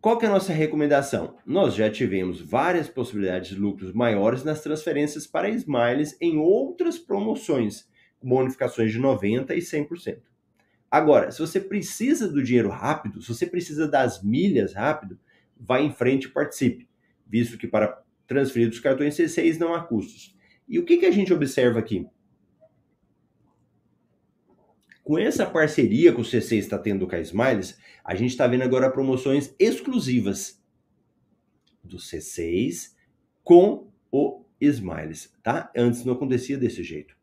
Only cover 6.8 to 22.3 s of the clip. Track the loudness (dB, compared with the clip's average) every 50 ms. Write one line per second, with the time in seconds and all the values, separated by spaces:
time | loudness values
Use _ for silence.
6.8 | -4 -4 -4 -6 -8 _ -4 -4 -2 -4 -4 -6 -2 -2 0 0 0 -2 -4 -8
7.8 | _ _ _ _ _ _ _ _ -2 0 2 2 2 0 -2 -4 -4 -4 0 0
8.8 | 0 0 0 0 2 0 0 2 0 0 0 0 -2 -2 -4 -4 -4 -4 -6 -6
9.8 | -6 -6 -10 -12 -10 -12 -12 -12 _ _ _ _ _ _ _ _ _ _ _ _
10.8 | _ _ 2 4 6 6 6 6 4 2 -4 -6 -8 -4 -4 -4 -4 -2 -6 -6
11.8 | -6 -6 -8 -4 0 0 0 0 0 -2 -2 -2 0 4 4 4 2 2 -2 -4
12.8 | -4 -4 -4 -2 -6 -10 -12 -12 -10 -10 -6 -6 -6 -4 -4 -6 -6 -6 -4 -4
13.8 | -4 0 2 2 2 2 -2 -4 -4 -2 0 2 2 2 2 2 0 -2 -4 -2
14.8 | -2 -2 -2 -4 -8 -16 -18 -18 _ _ _ _ _ _ _ _ -4 -2 0 0
15.8 | 0 0 -2 0 0 2 2 0 -2 -4 -4 -4 -4 -4 -4 0 0 0 0 -2
16.8 | -14 _ _ _ _ _ _ _ _ _ -2 -2 -2 -2 -4 -10 -8 -2 0 0
17.8 | 0 0 -2 -8 _ _ _ _ _ _ 0 0 0 0 2 0 0 0 0 -2
18.8 | 0 0 0 2 0 -2 0 0 -2 0 0 0 0 0 0 0 -2 -2 -2 -4
19.8 | -4 -4 -4 -4 -4 -6 -14 -20 -20 -20 _ _ _ _ _ _ _ -4 -4 -4
20.8 | 2 4 4 4 4 4 4 4 4 2 2 2 2 -2 2 4 4 4 4 2
21.8 | -2 -2 -4 -6 -6 -8 _ _ _ _